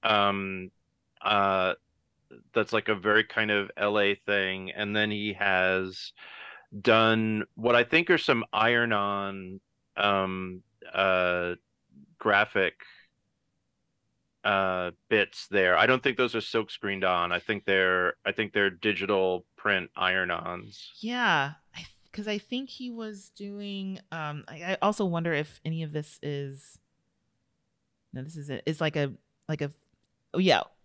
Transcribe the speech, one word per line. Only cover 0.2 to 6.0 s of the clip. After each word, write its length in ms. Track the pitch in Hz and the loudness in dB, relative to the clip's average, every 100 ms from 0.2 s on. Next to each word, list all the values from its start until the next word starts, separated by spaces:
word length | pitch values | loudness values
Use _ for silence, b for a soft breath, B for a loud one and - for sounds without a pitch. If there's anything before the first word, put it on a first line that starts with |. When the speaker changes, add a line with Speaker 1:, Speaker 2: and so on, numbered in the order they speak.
| 101 98 95 95 92 _ _ _ _ _ | 2 0 -6 -8 -12 _ _ _ _ _
Speaker 1:
uh, 520 | 101 104 98 95 92 - _ _ _ _ _ 62 _ | 0 2 2 2 0 -2 _ _ _ _ _ -20 _
that's, 200 | 117 104 | -2 2
like, 160 | 110 107 | 0 0
a 80 | 104 | -2
very 260 | 98 107 | 4 4
kind 300 | 107 - 107 | 2 -2 0
of 180 | 104 98 - | 0 -2 -2
L 240 | 104 104 | 0 2
A 160 | 101 98 | 2 0
thing. 560 | - 101 95 95 92 | 0 0 0 -4 -8
And 240 | - 104 107 | -6 -4 0
then 160 | 107 | 0
he 200 | 104 104 | -2 -6
has 800 | 98 101 92 92 95 92 92 | -2 0 2 2 0 -2 -8